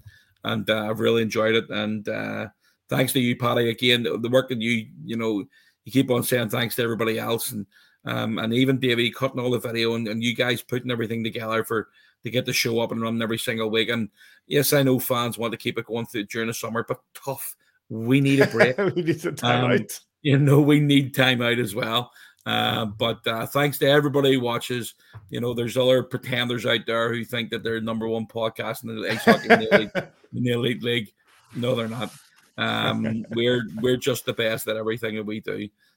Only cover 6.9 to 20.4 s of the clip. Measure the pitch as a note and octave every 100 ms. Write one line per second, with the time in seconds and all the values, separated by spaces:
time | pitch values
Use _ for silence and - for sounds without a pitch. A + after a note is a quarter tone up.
6.9 | A2+ A2+ A2+ A2+ A#2 - A2+ G2 _ _
7.9 | _ - A#2+ A2+ A2 A2 A#2+ C3 C3 B2+
8.9 | A#2 A#2 - C3+ B2+ B2 A#2+ A#2+ A2+ A2+
9.9 | A#2 A2+ A2+ A#2+ A#2 B2 A#2+ - B2 B2
10.9 | A#2 A2+ A#2 A2+ - A2+ A2 A2 A2+ G2+
11.9 | _ _ _ A#2 A#2+ B2+ B2 B2+ A#2 A2+
12.9 | A2+ A2+ A2+ A2+ A2+ - A2+ A2 A2+ A2
13.9 | A#2 G#2+ _ - _ - D3 C3+ D3 C3+
14.9 | C3 - A#2+ A#2+ G#2+ A#2 A2+ A#2 A2+ A2+
15.9 | A#2 A#2+ A#2 G#2 A2+ A2+ A#2+ A2+ A2+ A2+
16.9 | C3 _ - - C3 - - _ _ -
17.9 | A2+ A2+ C#3 C#3 C#3 C3+ A2 A#2+ B2+ G3
18.9 | - E3 E3 F3 D3+ A#2+ B2 B2 A3 G#3+
19.9 | - _ _ D3 C3+